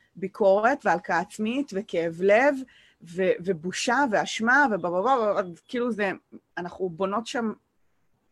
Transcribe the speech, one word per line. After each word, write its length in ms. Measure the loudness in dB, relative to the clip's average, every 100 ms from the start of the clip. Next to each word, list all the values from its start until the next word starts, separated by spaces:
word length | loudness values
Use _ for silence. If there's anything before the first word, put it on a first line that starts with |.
| _ -10
ביקורת 720 | -10 2 4 6 4 2 0
והלקאה 320 | 0 0 -2
עצמית 520 | -2 -6 -4 -4 -4
וכאב 480 | -6 -4 -4 -4 0
לב 320 | 4 6 4 0 -6 _ _ _
ו-, 300 | -12 -2 0 0
ובושה 600 | -2 -4 -4 -4 0 2 2
ואשמה 560 | 2 0 -2 2 4 4
ובבבב, 760 | 2 0 0 2 2 2 0 -2 -8 -8
כאילו 220 | -4 -2
זה, 220 | -2 -4 -4 _ -20 _ -12
אנחנו 300 | -10 -6 -8
בונות 380 | -4 -4 -4 -4
שם 260 | -4 -4 -6 _ _ _ _ _ _ _